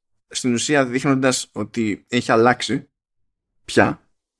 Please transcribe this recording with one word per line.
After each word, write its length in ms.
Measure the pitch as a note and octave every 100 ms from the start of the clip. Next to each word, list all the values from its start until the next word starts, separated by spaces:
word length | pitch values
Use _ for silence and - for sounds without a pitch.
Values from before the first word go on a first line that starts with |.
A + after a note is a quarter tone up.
| _ _ _
στην 260 | - B2+
ουσία 320 | A#2 - C#3+ B2+
δείχνοντας 640 | B2+ D3 C3 C3 C3 -
ότι 520 | A2 G#2 A#2 A2 - -
έχει 220 | B2 -
αλλάξει 580 | A2+ B2 A#2+ - - - _ _ _ _ _ _ _ -
πια 460 | A#2 G2 - _ _ _